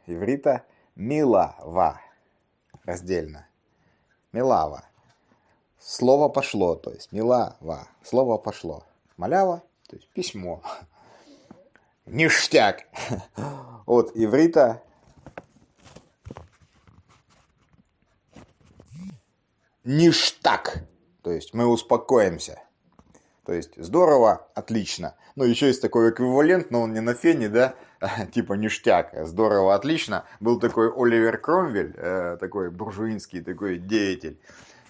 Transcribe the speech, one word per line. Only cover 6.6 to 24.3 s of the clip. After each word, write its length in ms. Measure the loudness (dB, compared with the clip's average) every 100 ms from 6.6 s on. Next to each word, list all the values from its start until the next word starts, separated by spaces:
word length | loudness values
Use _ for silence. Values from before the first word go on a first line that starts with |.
| -2 -2
то 160 | -8
есть 200 | -18 -12
милава. 760 | -6 0 0 -2 -8 -12 -12 -14 _
Слово 340 | -4 0 0 -2
пошло. 460 | -6 -12 -12 -14 _ _ _ -10
Малява, 460 | -4 0 0 -4 _ _ _
то 80 | -20
есть 120 | _
письмо. 520 | -12 -10 -10 -12 -12 -14 -18 -20 _ _ _ _ _ _ -20 _ _ _ _ -10
Ништяк. 800 | 0 2 2 4 4 4 0 -10 -14 -10 -10 -10 -12
<laughs> 500 | -12 -12 -18 -12 2
От 240 | 2 2 0
иврита 680 | 2 4 4 6 4 2 _ _ _ _ -20 -20 _ _ _ _ -20 -20 _ _ -20 -20 -20 _ _ _ _ _ _ _ _ _ _ _ _ _ _ _ _ _ _ -20 -20 _ _ _ -20 -18 -18 -20 _ _ _ _ _ _
ништак. 1000 | -2 6 6 6 0 0 0 0 -4 -10 -14 _ _ _
То 80 | -8
есть 220 | -8 -6
мы 120 | 0 2
успокоимся. 960 | 2 2 0 4 4 4 0 -12 -18 -20 _ _ _ _ _ _ _ -8
То 80 |
есть 280 | -8 -8 -14
здорово, 640 | -2 4 6 6 6